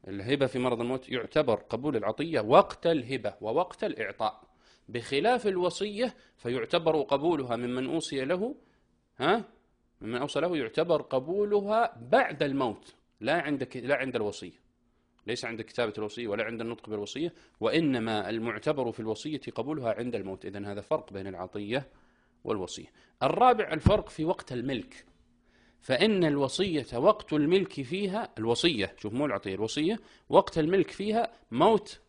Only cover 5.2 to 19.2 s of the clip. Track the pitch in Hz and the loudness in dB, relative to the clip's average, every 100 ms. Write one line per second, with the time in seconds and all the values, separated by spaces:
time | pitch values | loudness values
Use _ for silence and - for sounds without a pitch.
5.2 | 196 254 208 185 180 - 208 208 247 - | 2 2 0 0 0 0 -6 -2 -4 -4
6.2 | _ _ 120 123 113 170 160 156 131 139 | _ _ -4 -4 0 0 2 2 2 2
7.2 | 160 160 127 117 123 127 131 160 - 139 | 2 0 0 -4 -2 -4 -2 -4 -4 -4
8.2 | 131 180 226 294 _ _ _ _ _ _ | -2 -2 -2 -6 _ _ _ _ _ _
9.2 | 139 226 - _ _ _ _ _ 107 123 | 2 2 -2 _ _ _ _ _ -6 -4
10.2 | 147 147 165 165 113 - 170 156 - 131 | -2 0 0 0 -2 0 2 2 2 -2
11.2 | 139 190 208 208 196 220 233 117 120 226 | 0 -2 2 2 2 0 0 -2 2 4
12.2 | - 147 147 139 127 101 - _ _ _ | 4 0 0 2 0 -2 -14 _ _ _
13.2 | 113 165 143 139 127 131 120 143 135 120 | 0 0 0 -4 -4 -6 0 0 0 -2
14.2 | 104 - 90 - _ _ _ _ _ _ | -2 -4 -14 -16 _ _ _ _ _ _
15.2 | - 120 120 113 107 - 117 104 107 120 | -6 -6 -4 -8 -8 -2 -2 -2 -8 -6
16.2 | 117 104 110 117 113 117 - 107 101 135 | -4 -2 -4 -4 -6 -8 -6 -6 -6 -4
17.2 | 170 - _ _ 110 156 160 127 113 107 | -6 -6 _ _ 0 2 2 2 0 -2
18.2 | 92 113 113 107 - 139 120 110 110 110 | -2 -4 -4 -4 -4 -2 -2 -4 -6 -6